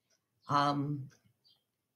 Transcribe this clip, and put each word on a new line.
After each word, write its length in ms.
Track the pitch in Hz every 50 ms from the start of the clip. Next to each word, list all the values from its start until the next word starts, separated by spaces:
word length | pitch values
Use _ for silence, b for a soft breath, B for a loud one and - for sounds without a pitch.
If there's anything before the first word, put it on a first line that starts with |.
| _ _ _ _ _ _ _ _ _ -
um, 600 | 143 143 143 143 143 143 139 147 147 135 131 - - _ _ _ _ _ _ _ _ _ _ _ _ _ _ _ _